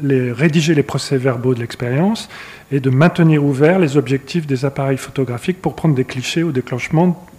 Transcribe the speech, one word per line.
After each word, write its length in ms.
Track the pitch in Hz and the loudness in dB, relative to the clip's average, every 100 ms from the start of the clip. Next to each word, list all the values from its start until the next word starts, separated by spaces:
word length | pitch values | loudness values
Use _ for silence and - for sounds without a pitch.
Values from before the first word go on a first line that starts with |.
les, 300 | 143 131 123 | 0 0 0
rédiger 420 | 117 165 156 151 | 0 2 2 2
les 80 | 151 | 2
procès-verbaux 720 | 139 139 - 139 131 120 127 | 0 -4 -2 0 0 0 0
de 60 | 120 | -2
l'expérience 680 | 117 - 120 135 190 226 - - - - - | -4 -6 -4 0 0 -2 -8 -18 -20 -20 -6
et 80 | 135 | -2
de 120 | 131 | 2
maintenir 520 | 131 170 170 160 151 | 4 4 4 4 4
ouverts 360 | 143 131 151 190 | 2 2 4 4
les 180 | 160 143 | 2 2
objectifs 500 | 123 135 - 175 151 | 0 -2 -2 -6 -4
des 200 | 131 135 | -2 -2
appareils 320 | 139 135 135 | -2 -2 -4
photographiques 640 | - - 123 120 - 180 | -4 -6 -4 -4 -6 -4
pour 140 | 160 - | -4 -2
prendre 180 | 160 | 0
des 100 | 131 | 0
clichés 380 | 123 127 120 170 | -2 -6 -6 -2
au 100 | 165 | -2
déclenchement 720 | 127 - 123 - 156 180 165 - | -2 -4 -6 -2 2 2 0 -8